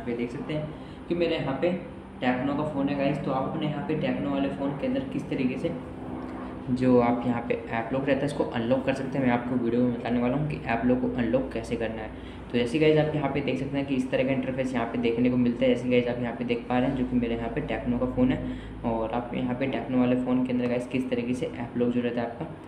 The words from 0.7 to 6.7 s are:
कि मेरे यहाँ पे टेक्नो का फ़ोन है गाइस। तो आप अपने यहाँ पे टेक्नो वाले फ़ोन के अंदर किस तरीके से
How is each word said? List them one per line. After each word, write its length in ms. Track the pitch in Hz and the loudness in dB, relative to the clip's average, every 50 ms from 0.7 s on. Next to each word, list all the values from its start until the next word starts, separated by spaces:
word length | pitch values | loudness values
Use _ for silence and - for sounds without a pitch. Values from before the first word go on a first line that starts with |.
| - - - - - - - | -8 -10 -12 -14 -14 -10 -6
कि 80 | - 175 | -4 0
मेरे 200 | 175 170 165 165 | 0 2 2 0
यहाँ 220 | 151 135 139 131 - | 0 -2 -2 -2 0
पे 100 | 165 180 185 185 - - - - - - - - | 0 0 0 0 -4 -8 -12 -14 -14 -14 -8 -2
टेक्नो 340 | 131 123 127 127 135 139 143 | 0 0 2 2 0 0 0
का 80 | 147 151 | 0 -2
फ़ोन 240 | 151 - 139 139 143 | -2 0 0 0 0
है 80 | 143 | 0
गाइस। 260 | 139 139 147 147 - - | 2 2 2 0 0 0
तो 60 | 147 | -2
आप 180 | 131 131 131 - | 0 0 -2 -2
अपने 180 | 160 156 156 | -2 -2 -2
यहाँ 180 | 151 143 143 - | -2 -2 -2 -2
पे 80 | - 156 | -2 -2
टेक्नो 340 | 151 139 127 127 127 143 143 | 0 0 0 0 0 -2 -2
वाले 180 | 139 139 139 139 | 0 0 0 0
फ़ोन 280 | - - 139 139 135 - | -2 -2 -2 -2 -2 -2
के 80 | 135 | -2
अंदर 200 | 127 127 135 131 - - | 0 0 -2 -2 -2 -4
किस 160 | - - - | -4 -4 -2
तरीके 300 | 147 135 127 123 127 - | 0 0 0 0 0 -2
से 120 | - 165 - - - - - - - - - - - - - - - - - - - 131 | -2 -2 -4 -4 -8 -10 -10 -10 -10 -8 -8 -8 -8 -8 -8 -8 -8 -8 -10 -8 -4 -2